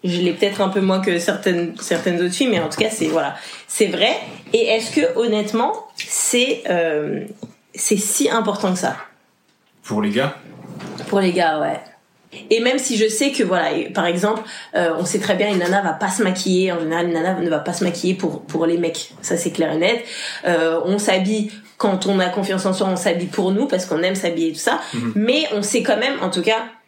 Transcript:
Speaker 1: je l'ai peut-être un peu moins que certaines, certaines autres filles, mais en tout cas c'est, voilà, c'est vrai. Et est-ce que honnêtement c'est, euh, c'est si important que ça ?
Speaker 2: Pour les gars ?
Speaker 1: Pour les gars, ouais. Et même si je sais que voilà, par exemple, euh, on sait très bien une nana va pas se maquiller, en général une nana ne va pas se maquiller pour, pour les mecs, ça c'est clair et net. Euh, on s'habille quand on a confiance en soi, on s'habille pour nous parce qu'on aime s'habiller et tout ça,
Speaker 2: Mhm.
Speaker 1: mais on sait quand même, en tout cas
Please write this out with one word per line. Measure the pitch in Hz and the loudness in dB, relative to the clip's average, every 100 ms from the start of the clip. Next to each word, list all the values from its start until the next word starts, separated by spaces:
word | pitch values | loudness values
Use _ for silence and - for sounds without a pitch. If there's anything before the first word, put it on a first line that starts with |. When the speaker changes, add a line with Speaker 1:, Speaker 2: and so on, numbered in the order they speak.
Speaker 1:
je | 185 175 | -2 0
l'ai | 175 | 0
peut-être | 170 202 202 | 2 0 2
un | 190 | 0
peu | 196 | 2
moins | 190 190 | 2 2
que | 190 170 | 2 0
certaines, | 175 - 196 175 170 - | 0 0 0 0 -2 -6
certaines | - 165 185 175 | -4 -2 0 0
autres | 180 | 0
filles, | 180 262 | 0 2
mais | 180 | 2
en | 156 | 0
tout | - | -2
cas | 220 | -2
c'est, | - 156 | 0 0
voilà, | 160 143 - - - - | 0 -2 -6 -14 -16 -10
c'est | - 196 | 0 0
vrai. | 165 214 320 - - - | 4 2 0 -6 -16 -2
Et | 226 226 | 0 2
est-ce | 220 226 | 2 2
que | 311 - - | 0 2 2
honnêtement | 233 208 208 226 190 - - - | 0 0 0 0 0 -2 -10 -14
c'est, | - - - 247 254 - - | -6 -2 0 2 2 0 0
euh, | 175 165 151 151 151 - - - _ _ | 0 2 0 -2 -6 -8 -14 -18 _ _
c'est | - - 202 | -8 0 0
si | - - 269 | 0 0 2
important | 233 202 196 190 | 2 0 0 0
que | 180 | 0
ça ? | 131 - - _ _ _ _ _ _ _ | -2 -4 -12 _ _ _ _ _ _ _
Speaker 2:
Pour | - 107 | -4 -2
les | 104 | 0
gars ? | 110 147 - - - - - - - - | 0 -2 -4 -18 -20 -16 -14 -14 -12 -2
Speaker 1:
Pour | 196 | 2
les | 190 | 2
gars, | 180 170 156 | 4 2 2
ouais. | 151 - - - _ _ _ - - | -2 -2 -8 -20 _ _ _ -20 0
Et | 226 | 2
même | 247 269 | 4 2
si | - 233 | 0 2
je | 220 | 2
sais | 214 277 | 2 0
que | 277 | 2
voilà, | 190 180 151 156 - | 2 2 2 -2 -2
par | - 175 | 0 0
exemple, | 175 208 220 - - - | 2 0 0 -6 -14 -4
euh, | - 170 165 | 0 0 0
on | |
sait | 180 202 | -2 -2
très | 202 190 | 0 0
bien | 208 | 2
une | 190 | 2
nana | 175 196 | 2 2
va | 196 | 0
pas | 202 202 | -2 -2
se | - | 0
maquiller, | 196 185 190 180 185 | 0 0 2 2 2
en | 170 | 0
général | 156 165 175 | -2 0 0
une | |
nana | 165 175 180 | 0 0 0
ne | 170 | 0
va | 156 | 0
pas | - | -2
se | 175 | -2
maquiller | 185 - 180 | -2 0 -2
pour, | 185 170 - | 0 -2 -4
pour | - 160 165 | -6 -2 0
les | 170 | 2
mecs, | 170 - - - | 0 -4 -12 -12
ça | - 175 | -4 -2
c'est | - | -2
clair | - 156 | -2 -2
et | 156 | 2
net. | 180 233 - - - - - | 2 0 -4 -10 -10 -6 0
Euh, | 170 165 165 | 2 2 2
on | 175 202 | 0 0
s'habille | 208 190 190 220 208 - - _ | 2 2 2 0 -2 -6 -20 _
quand | 202 185 196 | 0 2 2
on | 196 | 2
a | 180 | 2
confiance | 175 - 190 190 | 0 -2 0 0
en | |
soi, | 185 190 | 0 0
on | 180 | 0
s'habille | 208 170 175 | 0 0 -2
pour | - 185 | 0 2
nous | 196 277 | 2 2
parce | 185 185 | 0 0
qu'on | 156 | 0
aime | 180 190 | 0 0
s'habiller | 180 165 165 | -2 0 -2
et | |
tout | 151 | 0
ça, | - 311 - | 0 0 -2
Speaker 2:
Mhm. | - 117 | -4 -2
Speaker 1:
mais | 208 220 294 302 | 0 2 2 2
on | 208 | -2
sait | 202 247 | 0 0
quand | - 208 | 2 2
même, | 254 277 | 0 0
en | 185 | -2
tout | 185 | 0
cas | 214 220 240 - | 2 0 -2 -14